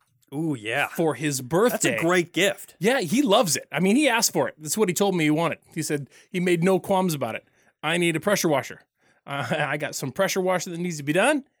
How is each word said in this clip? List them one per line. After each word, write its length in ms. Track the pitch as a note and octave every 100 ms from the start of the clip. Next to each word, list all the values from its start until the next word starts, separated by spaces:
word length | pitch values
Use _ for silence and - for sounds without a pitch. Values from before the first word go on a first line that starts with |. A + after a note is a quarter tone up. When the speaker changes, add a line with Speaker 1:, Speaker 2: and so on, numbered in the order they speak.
| _ _ _
Speaker 1:
Ooh, 220 | C#3 E3 B2+
yeah. 300 | G#2 C3+ C3
Speaker 2:
For 260 | - D#3+ B2
his 220 | D3+ C3
Speaker 1:
That's 20 |
a 40 | B2+
Speaker 2:
birthday. 520 | E3 A#3+ - D3 A2+
Speaker 1:
great 340 | E3 F3+ E3+
gift. 420 | D#3+ G3 - - -
Speaker 2:
Yeah, 220 | F#3+ C4+
he 200 | F3 A3
loves 340 | C#4 G#3 G3+ C3+
it. 120 | -
I 80 | C#3
mean, 160 | F#3 A#3+
he 120 | D4
asked 240 | A#3 -
for 140 | E3+ A#2+
it. 80 | -
That's 200 | D3+ G#3+
what 120 | G#3
he 40 |
told 220 | E3 G3+ F3+
me 100 | D3+
he 40 |
wanted. 300 | D3+ E3 A2 _
He 80 | F3
said 280 | D3 D3+ C3+ - _
he 100 | F3+
made 240 | F#3 F3
no 160 | F3+ F#3
qualms 340 | - F#3+ F#3
about 220 | D3 A#2 A2
it. 100 | - _ _ _
"I 140 | D3+ E3+
need 180 | E3+ D#3+
a 40 |
pressure 300 | G3+ G3+ F3
washer. 320 | C#3 - D#2+ _ _ _ _ -
Uh, 200 | C#3 A#2+
<laughs> 60 | D#3+
I 200 | C#3+ D3+
got 180 | C#3 -
some 160 | C#3
pressure 300 | D#3 F#3+ G3
washer 280 | F#3 F3+ F#3
that 80 | E3+
needs 180 | F3+ D3+
to 60 |
be 100 | C#3+
done, 300 | D#3+ A#3+ D4+ - _